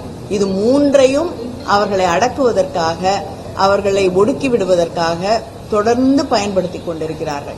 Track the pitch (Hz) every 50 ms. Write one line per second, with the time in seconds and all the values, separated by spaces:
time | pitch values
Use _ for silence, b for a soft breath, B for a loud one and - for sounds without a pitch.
0 | - - - - - - 196 208 202 190 190 190 208 240 269 285 285 277 269 277
1 | 262 262 269 294 339 349 - - 233 247 - - - - 202 202 208 196 208 190
2 | 185 175 170 185 226 254 - - 269 233 196 190 180 - - 180 165 165 165 175
3 | 180 190 196 196 - - - - - - - - 190 196 202 202 196 196 196 202
4 | 196 180 180 190 208 247 262 - 285 262 240 202 190 180 185 175 170 165 - 170
5 | 165 165 170 170 185 202 233 220 - - - - - - 220 208 208 226 240 247
6 | 262 262 277 269 302 269 254 208 202 202 190 185 180 170 - - - 180 165 156
7 | 156 156 156 160 160 156 147 143 147 139 110